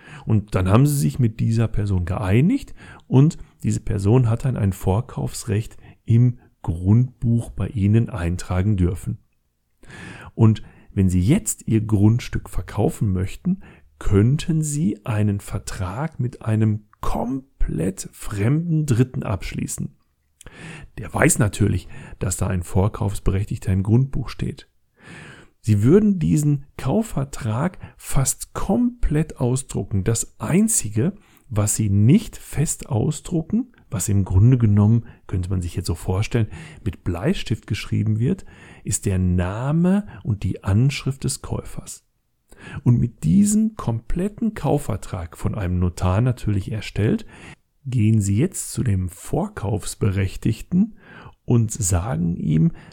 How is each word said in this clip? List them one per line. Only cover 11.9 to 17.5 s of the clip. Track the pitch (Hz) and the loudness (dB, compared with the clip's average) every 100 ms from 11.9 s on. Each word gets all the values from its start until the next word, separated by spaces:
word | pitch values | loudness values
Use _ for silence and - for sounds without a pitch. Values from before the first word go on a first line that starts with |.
| 104 107 120 - - - | 4 4 4 -2 -8 -4
verkaufen | - - - 135 - 107 | -6 -6 -2 -2 0 -2
möchten, | 90 95 - 175 190 - - _ _ | -2 -4 -4 -4 -4 -8 -20 _ _
könnten | - 101 113 151 - 160 | 2 4 4 2 0 -2
sie | 151 147 185 - - | -2 -2 -2 -4 -4
einen | 104 107 101 | 0 0 -2
Vertrag | - 98 - - 90 104 160 - | -6 -10 -8 -8 -8 -6 -8 -6
mit | 123 - | -6 -6
einem | - 110 107 104 - - | -2 0 2 0 -6 -6
komplett | - - 240 254 - | -2 0 -2 -6 -8